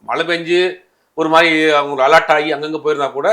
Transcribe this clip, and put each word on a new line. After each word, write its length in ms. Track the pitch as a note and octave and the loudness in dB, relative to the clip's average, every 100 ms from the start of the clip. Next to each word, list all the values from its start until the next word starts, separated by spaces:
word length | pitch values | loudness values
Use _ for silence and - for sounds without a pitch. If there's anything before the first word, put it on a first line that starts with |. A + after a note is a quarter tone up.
மழை 200 | G#2+ C3 E3 | -8 -6 -4
பெஞ்சு 340 | E3+ E3 F3 F#3 F#3 _ _ _ - | -4 -2 -2 -2 -6 _ _ _ -6
ஒரு 100 | D#3+ | 0
மாதிரி 220 | D#3+ E3+ D#3 D#3 | 2 4 2 2
அவங்க 300 | D3 C#3+ C#3 | 2 0 0
அலர்ட் 280 | C3 D#3+ E3 | 4 4 4
ஆகி 160 | D3+ D3+ | 0 0
அங்கங்க 260 | C#3+ D3+ D#3 | -4 -6 -6
போயிருந்தா 280 | D3+ C#3+ C3+ | -4 -2 -4
கூட 160 | B2+ E3 | -4 -2